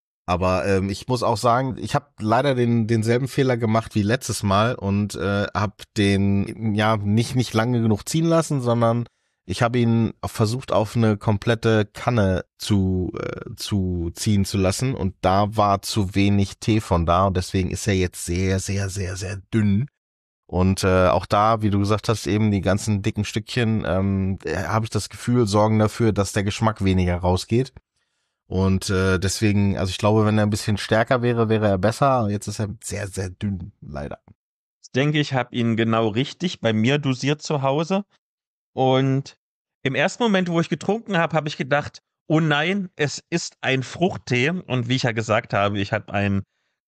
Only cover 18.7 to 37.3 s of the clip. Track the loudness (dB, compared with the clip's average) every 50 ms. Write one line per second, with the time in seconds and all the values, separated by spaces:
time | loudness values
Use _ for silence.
18.7 | -4 -4 -4 -6 -6 -6 -6 -6 -8 -8 -8 -10 -10 -12 -8 _ 0 0 2 2
19.7 | 2 0 0 -4 _ _ _ _ _ _ _ _ _ _ _ -4 -2 2 2 2
20.7 | 2 2 2 2 4 4 4 4 4 2 0 0 2 2 4 4 2 2 2 0
21.7 | 2 2 2 0 0 0 0 -2 -2 -2 -2 0 0 2 2 2 2 2 2 0
22.7 | 0 0 0 0 -2 -2 -2 -2 -4 -4 -4 -4 -4 -6 -8 -4 -2 -2 0 0
23.7 | 0 -2 -2 -2 -2 0 0 0 0 0 0 -2 -4 -6 -6 -6 -6 -6 -4 -2
24.7 | -2 -2 -2 -2 -4 -6 -6 -6 -10 -8 -4 0 2 2 2 4 4 4 4 4
25.7 | 4 4 2 2 0 0 0 2 2 2 -2 -2 -2 -2 -2 -2 -2 0 0 0
26.7 | 0 0 0 2 2 2 2 0 0 0 0 0 0 0 0 0 0 0 0 -2
27.7 | -6 -16 -20 _ _ _ _ _ _ _ _ _ _ _ _ -6 -2 0 2 2
28.7 | 2 0 0 0 0 0 2 2 2 2 0 -2 0 0 2 2 2 2 2 2
29.7 | 0 0 -2 -4 -2 0 2 2 4 4 4 4 2 2 2 0 0 -2 -2 -2
30.7 | -2 -2 -2 0 0 2 2 2 0 0 0 0 0 2 2 2 2 2 2 2
31.7 | 2 2 2 0 0 2 2 2 2 2 0 0 -2 -4 -6 -6 -6 -6 -6 -6
32.7 | -8 -10 -12 -10 -8 -8 -8 -8 -8 -8 -8 -8 -6 -6 -4 -4 -4 -4 -6 -12
33.7 | -16 _ -16 -14 -12 -10 -10 -10 -12 -14 _ -20 _ _ _ _ _ _ _ _
34.7 | _ _ -20 -4 -2 0 0 2 2 0 0 0 0 -2 -2 -2 -2 -2 0 0
35.7 | 2 2 2 2 2 2 2 0 0 -2 -2 -4 -6 -6 -6 -6 -6 -2 -2 0
36.7 | 0 2 2 2 2 2 0 -2 -2 -2 -2 -2